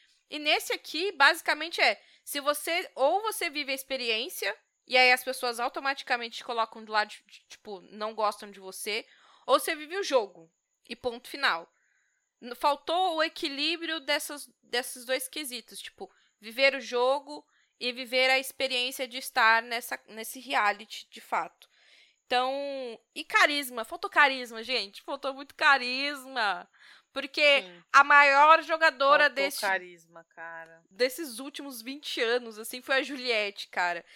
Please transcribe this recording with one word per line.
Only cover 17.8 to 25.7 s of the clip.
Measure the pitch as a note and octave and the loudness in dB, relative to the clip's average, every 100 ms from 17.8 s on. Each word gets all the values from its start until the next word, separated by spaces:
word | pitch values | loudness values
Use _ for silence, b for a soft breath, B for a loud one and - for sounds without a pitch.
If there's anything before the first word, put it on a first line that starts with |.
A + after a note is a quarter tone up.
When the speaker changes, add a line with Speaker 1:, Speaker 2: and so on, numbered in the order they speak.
| A#3+ | -8
Speaker 1:
viver | B3 B3 B3+ C4 | -6 -2 2 4
a | C4 | 2
experiência | C4+ - C4 B3+ B3 C4+ B3 | 0 -6 -4 -2 -4 -6 -10
de | B3+ | -10
estar | - B3+ A3 A3+ | -6 2 4 4
nessa, | A#3+ A#3+ - - - | 0 -6 -8 -12 -12
nesse | G#3+ A3+ C4+ | -14 -12 -12
reality, | B3 C4+ G#3 G3+ A3 - - | -4 0 0 0 -6 -16 -16
de | A3+ | -20
fato. | - G3 E3 _ _ b b b b b - | -6 -6 -6 _ _ b b b b b -2
Então, | B3 B3+ C#4 C#4+ C4+ B3 A3 _ | 0 0 -2 -6 -8 -10 -12 _
e | - | -16
carisma, | D4+ - E4+ C#4+ B3+ B3 A3 | -2 2 4 2 -4 -8 -10
faltou | F4 - | -8 0
carisma, | E4 C#4+ C4 A#3+ A3+ | 4 4 2 -8 -10
gente, | A3 B3 G3+ - | -4 -4 -6 -12
faltou | - C#4 C4+ C4+ | -12 -8 -8 -8
muito | C#4 | -12
carisma. | - D4+ | 2 4